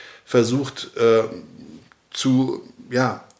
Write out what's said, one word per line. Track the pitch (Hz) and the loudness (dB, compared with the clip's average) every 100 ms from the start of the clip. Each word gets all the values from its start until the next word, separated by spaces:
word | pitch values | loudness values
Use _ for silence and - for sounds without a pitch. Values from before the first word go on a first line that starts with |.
| - - - | -20 -20 -2
versucht, | 127 113 131 131 - - - | 2 2 0 -4 -10 -12 0
äh, | 117 113 110 87 - - - - - _ _ | 4 4 2 -6 -18 -20 -20 -20 -20 _ _
zu, | - 135 127 131 - - - - | -4 0 2 0 -4 -10 -20 -6
ja, | 123 127 107 - _ | -2 -2 -4 -14 _